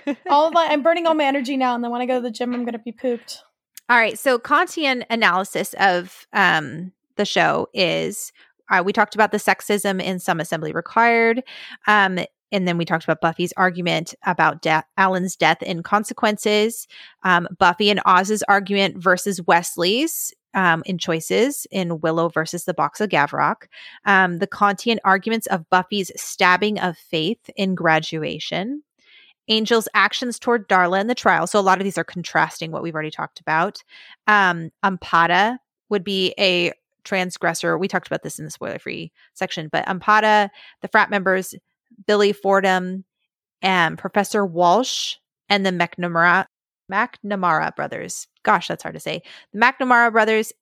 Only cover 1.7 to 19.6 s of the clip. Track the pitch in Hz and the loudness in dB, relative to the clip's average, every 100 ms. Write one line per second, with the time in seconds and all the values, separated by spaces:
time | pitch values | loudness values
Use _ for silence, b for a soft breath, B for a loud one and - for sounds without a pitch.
1.7 | 240 240 240 247 254 240 220 247 247 233 | -2 -4 -4 -2 -2 -4 -6 -6 -4 -6
2.7 | 233 233 - 262 233 - - _ _ _ | -8 -12 -6 -4 -4 -8 -20 _ _ _
3.7 | - - 240 220 - 277 240 - 294 339 | -20 0 2 2 0 0 0 2 0 0
4.7 | - 277 254 - 226 208 175 196 - 196 | -2 -2 -2 -4 0 2 2 -2 -4 -6
5.7 | - 196 180 180 - - 214 180 160 147 | 0 2 2 -4 -14 -8 0 2 2 -2
6.7 | 160 185 - _ - 208 190 160 147 - | -10 -14 -16 _ -4 -2 2 2 0 -4
7.7 | - 175 165 165 208 - b b _ - | -2 -2 -2 -4 -8 -14 b b _ -2
8.7 | 196 180 220 214 202 214 208 - 196 - | 0 0 0 0 2 2 2 0 -2 0
9.7 | 208 202 190 180 185 - 170 156 160 156 | -2 0 -2 -4 -4 -2 -4 -2 -6 -6
10.7 | 160 - - 233 233 226 233 - B B | -6 -4 2 4 4 2 0 -4 B B
11.7 | B - 214 190 180 - _ _ 202 180 | B 2 4 4 0 -6 _ _ -2 0
12.7 | 170 165 165 - 156 165 165 175 - 185 | 0 0 -2 0 0 0 -2 -4 0 0
13.7 | 175 175 165 170 - - 175 160 160 165 | 0 -2 -2 -4 -8 -4 0 0 0 0
14.7 | 156 - - 190 185 185 - 160 170 - | 0 -2 0 0 0 -4 0 2 2 -2
15.7 | 170 175 202 220 - 220 214 208 214 220 | -8 -2 -2 -2 -2 -2 0 0 2 0
16.7 | 233 - B B B 190 175 170 - 180 | -4 -14 B B B 2 2 0 2 2
17.7 | 180 208 202 - 185 190 214 196 202 190 | 4 2 2 4 4 4 -2 2 2 2
18.7 | 202 196 185 180 180 202 190 175 170 | 0 0 0 0 2 0 -4 2 2